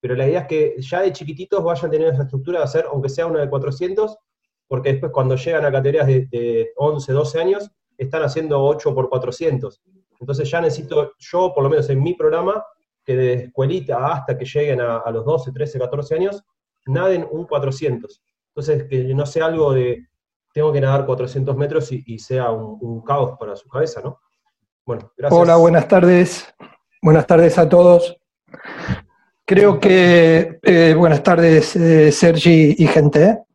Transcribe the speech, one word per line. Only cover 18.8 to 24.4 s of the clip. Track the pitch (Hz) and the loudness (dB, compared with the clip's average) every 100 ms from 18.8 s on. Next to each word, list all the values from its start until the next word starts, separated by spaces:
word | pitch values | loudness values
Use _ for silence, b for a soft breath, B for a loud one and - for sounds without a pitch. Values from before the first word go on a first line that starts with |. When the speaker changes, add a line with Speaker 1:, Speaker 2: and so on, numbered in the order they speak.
Speaker 1:
que | 131 131 127 | -4 -6 -4
no | 135 143 | -4 -4
sea | 165 160 | -4 -2
algo | 165 147 | 0 0
de, | 131 123 120 - _ _ _ _ | 0 -2 -6 -12 _ _ _ _
"Tengo | - 151 | -4 -2
que | 139 | 0
nadar | 135 139 131 | 0 0 -2
cuatrocientos | 123 123 139 135 131 | -4 -6 -6 -4 -4
metros" | 143 156 143 | -2 -4 -4
y, | 120 - | -10 -12
y | 113 | -18
sea | - 127 120 | -8 -6 -4
un, | 113 110 107 | -6 -10 -14
un | 117 113 | -12 -12
caos | - 143 123 - | -6 -4 -4 -6
para | 107 98 | -14 -14
su | _ | _
cabeza, | 131 - 110 | -6 -6 -6
¿no? | 143 139 _ _ | -14 -16 _ _